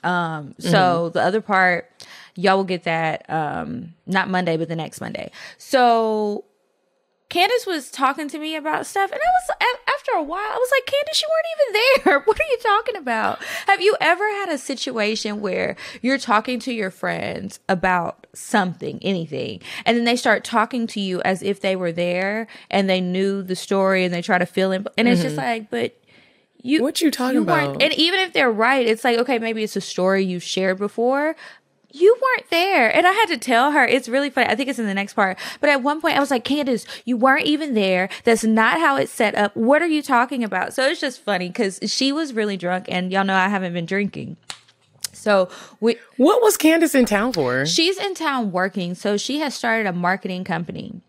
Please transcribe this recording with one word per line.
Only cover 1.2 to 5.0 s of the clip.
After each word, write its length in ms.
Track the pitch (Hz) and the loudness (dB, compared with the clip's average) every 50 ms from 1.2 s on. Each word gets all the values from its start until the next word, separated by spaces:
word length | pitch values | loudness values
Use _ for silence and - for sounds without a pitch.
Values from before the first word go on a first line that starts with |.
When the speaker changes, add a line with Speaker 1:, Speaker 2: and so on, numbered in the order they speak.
Speaker 1:
other 200 | 113 175 190 220 | 0 2 0 0
part, 480 | 214 - 208 190 185 185 175 170 - _ _ _ - - - - - - _ | -2 0 2 4 4 4 2 0 -4 _ _ _ -20 -20 -20 -20 -20 -18 _
y'all 220 | - 180 196 190 | 0 2 2 4
will 60 | 196 196 | 4 2
get 200 | 180 185 170 _ | 0 -4 -4 _
that, 440 | 175 165 160 165 160 151 - - - | -2 -2 0 0 -2 -2 -4 -8 -6
um, 640 | - 160 156 143 139 85 - 147 151 - - 165 165 _ _ | -4 -2 -2 -2 -4 -6 -8 -8 -10 -10 -12 -14 -18 _ _
not 220 | - 185 196 185 190 | -2 -2 -2 -2 0
Monday, 280 | 185 185 185 170 165 | -2 -2 0 0 -2
but 100 | 160 165 | -2 -2
the 80 | 160 165 | -4 -6
next 240 | 165 156 - - - | -8 -8 -10 -10 -12